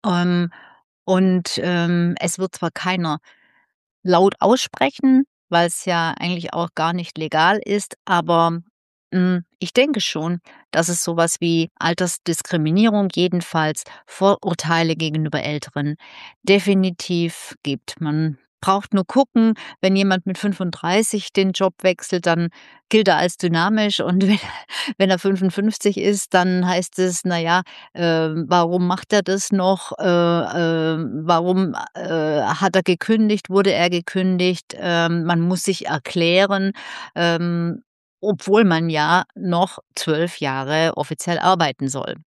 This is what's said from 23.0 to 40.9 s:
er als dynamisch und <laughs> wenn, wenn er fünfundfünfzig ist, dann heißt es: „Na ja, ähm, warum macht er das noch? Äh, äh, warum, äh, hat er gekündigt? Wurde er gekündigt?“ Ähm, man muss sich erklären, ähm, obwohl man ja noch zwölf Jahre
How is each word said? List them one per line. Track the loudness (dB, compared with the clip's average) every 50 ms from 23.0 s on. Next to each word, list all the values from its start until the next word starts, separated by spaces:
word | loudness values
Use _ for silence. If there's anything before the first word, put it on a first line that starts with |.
| 4
er | 4 4 4
als | 2 0 -2
dynamisch | _ -2 0 2 2 2 2 2 0 0 0 -2 -2
und | -2 0 2 2
<laughs> | 4
wenn, | 4 2 2 0 -8 -14 -16 -16 _ -10 -8 -8 -8 0 0
wenn | 2 2
er | 2 2
fünfundfünfzig | 2 0 0 2 0 -2 0 0 -2 -2 -2 0 -2 -2 0 2
ist, | 0 0 0 0 -4 0 2
dann | 2 2 4 2 0 0
heißt | 0 0 -2 -2 -4 _ -2
es: | -2 -2 -2 -2 -2
„Na | -2 -2 -2
ja, | 0 2 2 0 0 -4 -16 -20 -20 -18 _
ähm, | -2 0 0 2 2 0 -2 -2 -4 -2 2
warum | 2 2 2 2 2 0 2 2
macht | 0 -2 -2 _
er | 0 0
das | 2 0 -2 -2 0 -2
noch? | 0 2 2 2 2 0 -2 -12 -10 -2
Äh, | 0
äh, | 2 2 4 4 2 2 0 0 -2 -2 -2 0 0 0 0 0 -2 -2 -2
warum, | -4 -6 -6 -6 0 2 2 2 2 2 2 2 0 0 -4 -6 -10 -12 _
äh, | -10 -6 -4 -2 -2 0 0 0 0
hat | 0 0 0 0 0 2 2
er | 2
gekündigt? | 2 2 -2 -2 0 0 2 2 4 2 0 -2 -4 0
Wurde | 0 2 2 2
er | 2 2 0 0
gekündigt?“ | 0 -2 -4 -4 -4 -2 0 0 2 2 2 0 0 -2 -8 _ -14
Ähm, | -8 -4 -2 0 2 2 2 0 0 0
man | 0 0 2
muss | 2 0 0 -2
sich | -2 -4 -4 -4 -4
erklären, | -6 -6 -6 _ -6 -2 0 2 4 4 4 4 2 2 0 -2 -2 -4 -6 -14 -16 -14 -14 -16 -12 _
ähm, | 0 0 2 2 0 0 -2 -2 -2 -2 -4 -4 -8 _ _ _ _ _ _ _ _
obwohl | -4 -4 -4 -2 0 2 4 4 6
man | 4 4 2 0 0
ja | 0 0 2 2 2 0 0 _ _
noch | -8 -4 -2 0 0 0 -2 -4 -16 _ _ _
zwölf | -8 -2 -2 0 0 0 -4 -4 -4
Jahre | -4 -4 -2 -4 -4 -2 0 0 0 0